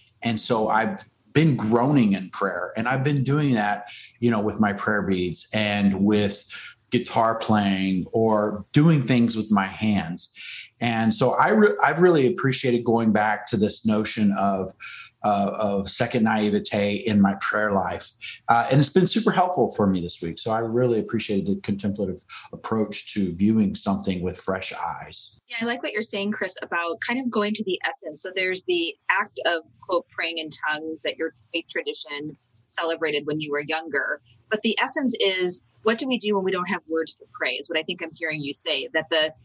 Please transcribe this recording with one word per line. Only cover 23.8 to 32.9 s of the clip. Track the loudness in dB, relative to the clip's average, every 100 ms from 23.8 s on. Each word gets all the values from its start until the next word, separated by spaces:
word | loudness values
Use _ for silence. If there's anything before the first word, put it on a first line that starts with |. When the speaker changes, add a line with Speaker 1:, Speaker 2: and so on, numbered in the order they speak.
| -2 -2 -2 -4
Speaker 1:
with | -4 -6
fresh | -6 -4 -6
eyes. | -8 -8 -8 -12 -12 -14 -20 -14
Speaker 2:
Yeah, | -8
I | -6
like | -4
what | -6
you're | -6
saying, | -4 -4 -4
Chris, | -4 -6 -8
about | -6 -4 -4 -6 -4
kind | -4
of | -2
going | 0 0
to | -2
the | -4 -4 -4
essence. | -6 -10 -10
So | -8 -4
there's | -2 -4
the | -2 -2 -2 -6 -4
act | -2 -2 -4 -2
of, | -2 -6 _ -2
quote, | -2 -2
praying | -6 -6 -6
in | -8 -6 -4
tongues | -4 -6 -6
that | -8 -4
your | -6 _ _
faith | -8 -6
tradition | -8 -6 -8 -8 -8 -10 -14 _ _ -12
celebrated | -6 -4